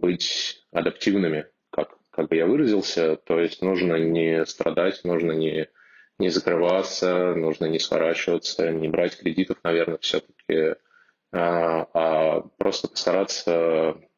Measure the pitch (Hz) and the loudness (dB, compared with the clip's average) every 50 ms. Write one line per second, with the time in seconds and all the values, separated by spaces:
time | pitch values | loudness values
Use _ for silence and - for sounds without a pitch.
0 | - 87 90 - - - - - - - - - _ _ - 85 - 82 - - | 0 0 0 0 -2 -4 -4 -4 -6 -8 -10 -14 _ _ -2 -2 -2 -2 -2 -2
1 | - 104 98 101 90 80 78 76 - - _ _ _ _ - 76 78 - - _ | 0 0 2 2 2 0 0 -4 -6 -10 _ _ _ _ -4 -4 -4 -4 -8 _
2 | _ _ - 85 78 - 82 82 82 92 127 151 147 113 104 95 95 - - 85 | _ _ -4 -4 -2 0 2 2 2 4 2 2 2 2 2 2 0 -2 0 0
3 | 82 80 78 - _ - 82 85 85 82 - - 90 95 95 90 90 85 82 80 | 0 0 0 -2 _ 0 0 2 0 0 -2 -2 -2 0 0 2 2 2 2 2
4 | 82 82 82 82 82 82 82 82 80 - - - - 80 80 85 90 95 - - | 2 2 2 2 2 2 2 0 0 -2 -4 -4 -2 -2 0 0 0 0 -2 -4
5 | - 87 87 82 85 82 80 80 80 78 78 80 78 - _ _ - _ - - | -4 -2 -2 0 0 0 0 0 -2 -2 -2 -4 -6 -8 _ _ -20 _ -20 -20
6 | - _ _ - 95 90 82 90 - 92 87 82 85 87 92 98 92 - - - | -20 _ _ -2 -2 0 0 0 0 0 0 2 2 2 2 2 0 -2 -4 -2
7 | 92 90 90 90 90 90 82 82 80 80 78 - 85 80 80 78 - - 82 80 | 0 0 2 2 0 0 0 0 -2 -2 -2 -2 -2 -2 -2 -2 -2 -2 0 0
8 | 80 82 85 - - 87 85 82 - - - - 85 82 82 80 78 78 82 85 | 2 0 0 0 0 -2 -2 -2 -2 -4 -4 -2 -2 -2 -2 -2 -2 -2 0 0
9 | 87 90 - - - 85 80 92 95 - - - - 85 85 85 82 85 80 - | 0 0 -2 -4 -6 -2 -2 0 -2 -2 -4 -4 -2 0 0 0 0 0 -2 -4
10 | - - - 80 - _ _ _ _ - 82 80 78 80 - - _ _ _ _ | -4 -4 -4 -4 -4 _ _ _ _ -2 0 2 2 0 -2 -4 _ _ _ _
11 | _ _ _ _ _ _ 95 87 85 85 87 85 82 82 82 80 - - - 82 | _ _ _ _ _ _ -4 -2 0 0 2 0 0 0 0 -2 -2 -2 0 0
12 | 82 80 80 80 80 78 80 82 - - - - - 98 - - - - - - | 2 2 4 4 2 2 2 0 -2 -6 -6 -4 -2 -2 -2 -2 -6 -6 -6 -2
13 | - 87 90 95 98 - - - - 85 85 85 85 82 80 80 80 80 80 - | 0 0 2 2 0 -2 -4 -4 -2 0 2 2 2 2 2 2 2 0 -2 -6
14 | - _ _ | -10 _ _